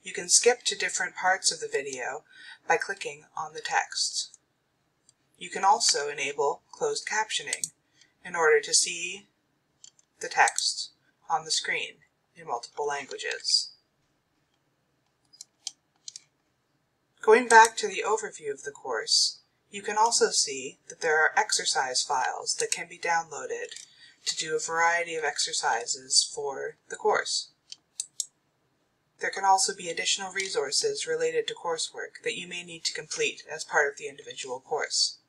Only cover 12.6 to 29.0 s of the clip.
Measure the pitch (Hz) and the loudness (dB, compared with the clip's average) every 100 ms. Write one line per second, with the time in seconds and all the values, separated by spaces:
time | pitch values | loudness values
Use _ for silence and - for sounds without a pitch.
12.6 | - - 147 143 135 - - - - - | -6 -6 -4 -4 -6 -8 -8 -6 0 0
13.6 | - _ _ _ _ _ _ _ _ _ | 0 _ _ _ _ _ _ _ _ _
14.6 | _ _ _ _ _ _ _ _ - _ | _ _ _ _ _ _ _ _ -20 _
15.6 | - _ _ _ - - _ _ _ _ | -14 _ _ _ -20 -20 _ _ _ _
16.6 | _ _ _ _ _ _ - 440 247 226 | _ _ _ _ _ _ 8 8 12 10
17.6 | 226 - 208 190 - 415 - - 151 135 | 10 6 -4 -4 -2 -2 -2 -8 -10 -8
18.6 | - - 135 110 - - - - _ _ | -12 -12 -6 -6 2 2 2 -2 _ _
19.6 | _ 202 208 208 226 - 214 - - 135 | _ -8 -4 2 4 4 2 2 0 -4
20.6 | 127 - - - 160 156 156 - 214 - | -10 -14 -20 -4 0 4 4 2 2 0
21.6 | 180 156 131 127 - 139 123 - - - | 0 0 0 -2 -2 -2 -2 -4 -6 -2
22.6 | - - 170 175 170 165 160 139 127 - | -2 -4 -6 -6 -2 -2 -2 -10 -8 -8
23.6 | - - - - - _ - - 160 156 | -8 -14 -18 -20 -20 _ -6 -4 -4 -4
24.6 | 165 165 165 170 170 160 147 - - 120 | -2 2 2 2 -2 -2 -2 -2 -2 0
25.6 | 147 117 120 135 131 - - - 143 139 | 0 0 -2 -6 2 2 2 -4 -6 -6
26.6 | 139 - _ - 208 - - - - _ | -8 -10 _ -2 2 2 0 -4 -6 _
27.6 | _ - _ - - _ - _ _ _ | _ -20 _ -12 -12 _ -12 _ _ _
28.6 | _ _ _ _ | _ _ _ _